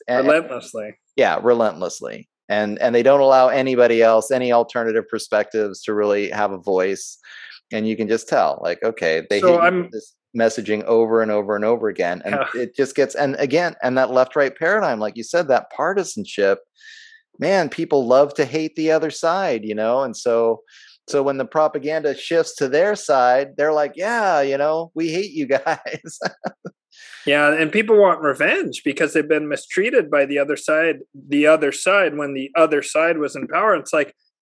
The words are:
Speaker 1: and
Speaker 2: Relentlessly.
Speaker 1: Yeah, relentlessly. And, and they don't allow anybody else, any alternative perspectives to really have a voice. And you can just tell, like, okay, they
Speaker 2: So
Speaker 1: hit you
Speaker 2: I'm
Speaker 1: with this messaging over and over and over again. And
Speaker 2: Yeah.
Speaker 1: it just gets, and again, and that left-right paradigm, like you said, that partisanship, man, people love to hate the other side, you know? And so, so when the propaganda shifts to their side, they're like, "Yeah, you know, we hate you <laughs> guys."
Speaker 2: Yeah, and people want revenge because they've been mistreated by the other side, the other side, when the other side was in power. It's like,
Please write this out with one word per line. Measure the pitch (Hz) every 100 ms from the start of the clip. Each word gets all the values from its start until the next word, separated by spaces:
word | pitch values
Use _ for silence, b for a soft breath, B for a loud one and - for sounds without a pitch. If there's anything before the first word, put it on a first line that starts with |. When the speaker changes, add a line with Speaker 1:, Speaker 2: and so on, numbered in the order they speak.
| -
Speaker 1:
and | 123 135
Speaker 2:
Relentlessly. | 156 160 123 - 113 107 - _ -
Speaker 1:
Yeah, | 110 80
relentlessly. | 113 120 110 82 90 - 62 55 - _ -
And, | 104 107 104
and | 123
they | 120
don't | 123 139
allow | 135 131 127
anybody | 131 131 123 120 117
else, | 113 113 110
any | 127 127
alternative | 117 117 120 113 110 101
perspectives | 110 - 107 104 110 104 92
to | -
really | 104 104 104 104
have | 104 104
a | 95
voice. | 95 92 92 95 - - B B B B _
And | 113 110
you | 110
can | 107
just | 113 -
tell, | 139 82 71
like, | 85 87
okay, | 113 113 82 80 82
they | 101
Speaker 2:
So | 92
Speaker 1:
hit |
you | 85
Speaker 2:
I'm | 175 185
Speaker 1:
with | 175
this | 110 - _ _ 120
messaging | 113 117 104 107 -
over | 113 113 113
and | 110
over | 104 101
and | 104
over | 107 117 110
again. | 101 87 90
And | 101
Speaker 2:
Yeah. | 139 131 -
Speaker 1:
it | 117
just | - 131 -
gets, | 135
and | - 139 135
again, | 127 147 175 -
and | 123 131
that | 127
left-right | 127 131 151 135 -
paradigm, | 165 214 180 113
like | 107 113
you |
said, | 113 170 160
that | 120 -
partisanship, | - 156 196 175 - 98 - 98 98 - B B B B B _ -
man, | 156 190 156
people | - 165 139 120
love | 127 143
to | 151
hate | 131 151 156
the | - 156
other | 156 156
side, | - 165 180 190 117
you | 107 107
know? | 110 127
And | 135 110
so, | 120 117 113 110 b b b b -
so | 143
when | 139 135
the |
propaganda | 123 151 151 151 139 160 151 135
shifts | - 165 156 -
to | 135
their | 143 202 208
side, | - 139 123 127 139 -
they're | 151
like, | 151 147
"Yeah, | 139 196 233 202 156
you | 139 135
know, | 151 160 165 160
we | 165
hate | 160 202
you | 151 131
<laughs> | 135
guys." | 160 165 - 156 165 - - - - - - - _ B B B -
Speaker 2:
Yeah, | 147 147
and | 156 156
people | 208 220 214
want | 196 165
revenge | 151 135 156 359 247 -
because | 143 139 156
they've | 160 147
been | 151 151
mistreated | 139 - - 214 254 151
by | 147
the | 139 143
other | 139 143
side, | - 156 165 139 -
the | 139 131 143 151
other | - 143
side, | - 180 202 175 147
when | 143
the | 135 135 170
other | 160 147
side | - 160 165 165
was | 143 143
in | 127
power. | 160 214
It's | 175 -
like, | 156 143 _ _ _